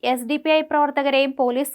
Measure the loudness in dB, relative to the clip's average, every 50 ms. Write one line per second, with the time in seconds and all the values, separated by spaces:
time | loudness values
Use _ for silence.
0 | -2 -2 -2 -2 -2 -4 -4 -2 0 2 2 2 2 0 0 2 2 2 0 0
1 | 0 2 2 2 2 0 0 0 0 0 0 -2 -2 -4 -2